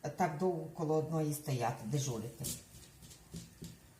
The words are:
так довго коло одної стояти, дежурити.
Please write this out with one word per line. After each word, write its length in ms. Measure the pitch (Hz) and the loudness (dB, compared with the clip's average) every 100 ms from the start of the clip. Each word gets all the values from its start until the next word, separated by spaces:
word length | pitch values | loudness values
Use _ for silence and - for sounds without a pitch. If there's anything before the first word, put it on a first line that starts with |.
| 139 - | -6 2
так 220 | 175 151 | 2 4
довго 260 | 185 165 | 2 2
коло 300 | 160 - 156 | -4 -2 4
одної 400 | 156 156 160 151 | 4 4 2 2
стояти, 500 | 147 - 127 117 127 | 0 0 2 2 0
дежурити. 600 | 107 139 131 113 113 - 135 - - - - - - - - - - - - - - | 0 0 0 -2 -4 -6 -6 -6 -10 -18 -18 -20 -18 -18 -14 -14 -14 -14 -14 -14 -20